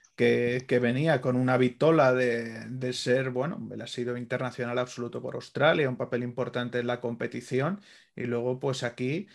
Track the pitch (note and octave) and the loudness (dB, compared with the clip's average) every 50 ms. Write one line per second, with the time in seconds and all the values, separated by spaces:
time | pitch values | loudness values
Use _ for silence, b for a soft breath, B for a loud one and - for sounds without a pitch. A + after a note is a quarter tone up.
0 | b b b - A#2+ A#2+ A#2+ A#2+ A#2+ A#2+ B2 C3 C3 - C3 B2 B2 A#2 A#2+ C3+ | b b b 2 4 4 4 4 2 0 0 -2 0 2 2 2 4 2 2 2
1 | D#3 E3 D3 B2 - B2+ B2 B2+ B2+ B2+ B2+ B2+ B2+ B2 - - D3 D#3+ E3 D#3 | 2 2 2 2 2 0 2 2 2 4 4 4 4 2 2 4 4 6 6 8
2 | C3+ B2+ B2+ B2+ B2+ A#2+ A#2 A#2 A#2 A2+ A2+ A2+ A2 A2+ B2+ B2+ B2+ B2+ B2 - | 6 6 6 4 4 2 0 0 -4 -6 -10 -12 -10 -10 -8 -6 -4 -4 -4 -2
3 | - B2+ B2 C3+ C3 C3 B2 B2+ C#3 E3+ - - A2+ G2+ G#2+ A2 A2+ - - B2 | 0 2 2 2 2 0 -2 -2 -2 -2 -4 -6 -8 -10 -10 -10 -10 -8 -6 -6
4 | A#2+ B2 B2 B2 A#2+ - B2+ A#2+ C3 A#2+ - C3+ A#2+ A#2+ A#2+ B2+ B2 B2 - A#2+ | -4 -4 -4 -6 -6 -4 -4 -4 -4 -4 -4 -4 -4 -2 -2 -2 -2 -4 -6 -8
5 | A#2+ A#2 A#2+ A#2+ A#2+ C3 B2 B2 - - - C3 C#3 D#3+ F3+ E3 C#3+ C3 B2+ - | -8 -8 -8 -8 -8 -8 -8 -10 -10 -6 -2 2 4 4 4 4 2 0 0 -2
6 | A#2+ - B2 A#2+ B2 B2 A#2+ C3 A#2+ A#2+ - B2 B2 A#2+ B2 B2 A#2+ A#2+ B2 A#2+ | -4 -2 -2 -2 -4 -4 -4 -4 -4 -4 -4 -4 -4 -2 -2 -2 -2 -2 -2 -2
7 | - A#2 A#2+ - A#2+ A#2+ - B2 - - B2+ C3 C3+ E3+ G3+ - b b b b | -4 -6 -4 -4 -6 -6 -6 -8 -6 -4 -2 0 0 -2 -4 -6 b b b b
8 | b b b - B2 A#2+ A#2+ A#2 A#2+ B2+ B2+ C3 C#3+ C#3 C3 - B2+ A#2+ - - | b b b -8 -6 -4 -2 -2 -2 -2 -2 -2 -2 -4 -2 -2 -4 -6 -4 -4
9 | B2+ C3 D3+ F#3+ - b | -4 -4 -4 -4 -6 b